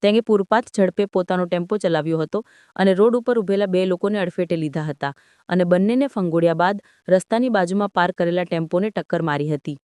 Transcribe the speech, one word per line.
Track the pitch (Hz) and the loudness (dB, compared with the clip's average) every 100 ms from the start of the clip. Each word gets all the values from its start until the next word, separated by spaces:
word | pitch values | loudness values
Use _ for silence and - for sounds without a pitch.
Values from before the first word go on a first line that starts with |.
તેણે | 202 214 | 2 2
પૂરપાટ | 233 214 190 220 240 | 2 0 2 -2 -2
ઝડપે | - 190 - 202 | 0 0 0 -2
પોતાનો | 190 180 185 175 | -2 -2 -2 -2
ટેમ્પો | 175 175 214 | -2 -2 -2
ચલાવ્યો | 190 160 151 160 | 0 0 0 -2
હતો | 156 202 233 _ _ - | -2 -4 -8 _ _ 0
અને | 190 | 2
રોડ | 185 220 240 | 4 4 2
ઉપર | 233 240 | 0 -2
ઊભેલા | 185 196 202 | 0 0 0
બે | 180 | 0
લોકોને | 185 175 202 208 | 0 0 -2 -2
અડફેટે | 180 - 175 170 | -4 -2 -2 -2
લીધા | 156 143 | -2 -4
હતા | 156 143 139 143 _ _ _ | -6 -6 -6 -8 _ _ _
અને | 180 | 0
બંનેને | 175 180 196 247 277 | 2 4 2 2 0
ફંગોળ્યા | 220 185 165 170 165 | -2 -2 2 2 2
બાદ | 175 202 - _ - | 0 -2 -10 _ 0
રસ્તાની | 185 - 226 254 | 0 2 -2 0
બાજુમાં | 214 175 190 202 | 0 0 0 -2
પાર્ક | 180 180 185 | 0 -2 0
કરેલા | 170 175 175 | -2 -2 -2
ટેમ્પોને | 170 165 180 208 | -4 -2 -2 -2
ટક્કર | 202 165 170 | -4 -4 -2
મારી | 165 143 147 | -2 -2 -2
હતી | 147 - 143 | -4 -6 -12